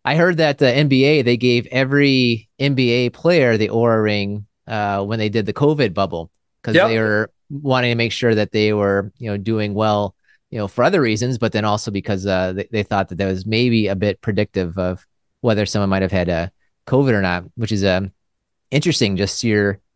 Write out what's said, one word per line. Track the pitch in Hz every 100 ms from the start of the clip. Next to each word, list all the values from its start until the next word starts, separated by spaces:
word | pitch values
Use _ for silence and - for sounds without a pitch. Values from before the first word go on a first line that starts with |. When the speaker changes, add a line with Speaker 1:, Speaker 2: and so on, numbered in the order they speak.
| 123
Speaker 1:
I | 156
heard | 175 165
that | 156 139
the | 135
N | 127 151
B | 131
A, | 135 151
they | 120 120
gave | 123 120 -
every | 127 131 143 143 131 123 113 - -
N | 139 131
B | 123
A | 120 123
player | - 165 175 123 110
the | 104
Oura | 113 117 113
Ring, | 107 104 101 101 104 _ -
uh, | 110 104 101
when | 101 113
they | 107
did | 110 104
the |
covid | - 143 151 117
bubble, | 85 95 85 82 _ _ _
'cause | -
Speaker 2:
Yep. | 160 208
Speaker 1:
they | 113
were | 110 107 110 _ _
wanting | 143 139 127 123
to | 117
make | 117
sure | - 120
that | 107 104
they | 107 107
were, | 104 101 98 98 -
you | 117
know, | 101
doing | 101 110 104
well, | 101 110 104 101 - _ _ _
you | 110
know, | 101
for | - 135
other | 190
reasons, | 120 107 123 123
but | 110
then | 110 107
also | 107 -
because, | 98 92 98 98
uh, | 92 92
they, | 92 92
they | 110
thought | 101 101 95
that | 87
that | 95
was | 92 98
maybe | 110 123 113 101
a | 98
bit | 104 -
predictive | - 98 104 98 90 92
of | 90 90 - _ _ _
whether | 123 104 101
someone | 104 98
might | 95
have | 95
had | 95 87
a | 82 85 - _ _ -
covid | 131 139
or | 104
not, | 92 90 92 -
which | 110
is, | 107
um, | 98 92 98 - _ _ _ _ _
interesting. | 135 170 151 107 95
Just | 101 -
your, | 117 104 101 98 _